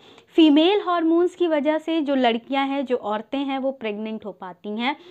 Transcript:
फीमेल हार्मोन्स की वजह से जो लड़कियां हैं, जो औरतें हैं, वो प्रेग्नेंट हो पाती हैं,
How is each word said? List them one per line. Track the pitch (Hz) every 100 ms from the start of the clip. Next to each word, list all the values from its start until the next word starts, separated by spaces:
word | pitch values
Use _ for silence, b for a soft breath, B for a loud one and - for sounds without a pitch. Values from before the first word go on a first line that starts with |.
| B B _ -
फीमेल | 311 285 330 415 359
हार्मोन्स | 349 330 330 349 -
की | 349
वजह | 302 277 311
से | 320 330
जो | 277 269
लड़कियां | 247 226 - 269 277
हैं, | 277 247
जो | 247
औरतें | 208 214 220 269
हैं, | 277 269
वो | 262
प्रेग्नेंट | 269 220 208 220 220 214
हो |
पाती | 180 185 175 208
हैं, | 214 247 302 B